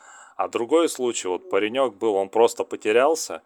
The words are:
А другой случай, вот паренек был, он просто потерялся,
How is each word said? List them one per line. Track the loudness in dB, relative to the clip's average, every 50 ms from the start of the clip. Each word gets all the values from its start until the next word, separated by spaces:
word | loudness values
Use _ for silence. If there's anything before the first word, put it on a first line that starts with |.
| -20 -20 -20 -20 -20 -12 _
А | -8 -6 -4
другой | -4 -6 -2 0 2 2 2 0
случай, | -2 -4 -4 -4 -4 -4 -4 -4
вот | -6 -6 -4 -4
паренек | -2 -2 -2 0 0 -2 -2 -2 -2
был, | -2 -2 0 0
он | 0 -2 0
просто | 2 4 4 4 2 -2 -8
потерялся, | -8 -10 -4 0 2 4 4 4 2 2 -2 -4 -8 -12 -14 -14